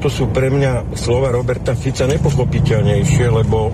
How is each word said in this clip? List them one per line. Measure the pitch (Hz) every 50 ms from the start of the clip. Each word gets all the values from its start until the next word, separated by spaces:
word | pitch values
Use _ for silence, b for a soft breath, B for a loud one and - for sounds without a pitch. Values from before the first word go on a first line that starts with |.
to | - 143
sú | - - 131 110 -
pre | 131 131 131
mňa | 139 139 139 131 123 117 - - - -
slova | - 117 120 127 135 131
Roberta | 120 123 127 123 123 - - 135 123 -
Fica | - 135 127 - 131 131
nepochopiteľnejšie, | 156 160 - 147 - 127 123 - - - - 113 110 107 101 101 104 101 - - - 120 123 117
lebo | 113 113 110 104 110 110 107 104